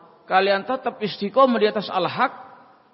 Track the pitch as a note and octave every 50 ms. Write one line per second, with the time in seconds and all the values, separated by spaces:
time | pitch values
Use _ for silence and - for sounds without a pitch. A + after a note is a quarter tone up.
0 | - - - _ _ - F3+ F#3+ G3 G3+ G3 G3 G3 B3 C4 C4 - A#3+ A3+ -
1 | G#3+ F#3 - - G3+ G3 - - - A#3+ A#3 A3 G#3 G#3+ G#3+ G#3 - - - F#3
2 | E3+ D3 B2+ F3+ B3 C4+ - - - - - - - _ _ _ _ _